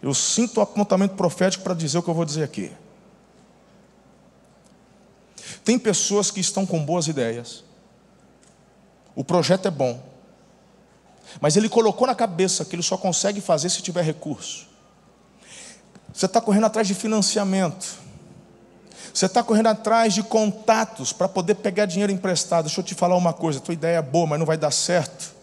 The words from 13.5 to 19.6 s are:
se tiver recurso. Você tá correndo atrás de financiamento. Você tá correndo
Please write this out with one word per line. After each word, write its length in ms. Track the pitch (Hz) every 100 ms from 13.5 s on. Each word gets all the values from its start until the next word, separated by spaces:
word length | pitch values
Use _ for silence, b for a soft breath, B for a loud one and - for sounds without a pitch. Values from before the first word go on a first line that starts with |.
| 220 165
se 120 | -
tiver 220 | - 175
recurso. 640 | 160 151 - 151 - - - _ _ _ _ _ _ _ B B B B B - _
Você 160 | - 185
tá 140 | 233
correndo 240 | 226 202 220
atrás 220 | 220 208
de 80 | 196
financiamento. 1040 | 220 220 196 - 196 190 180 - - - - - - - - - - - - B B
Você 160 | - 190
tá 140 | 247
correndo 240 | 233 214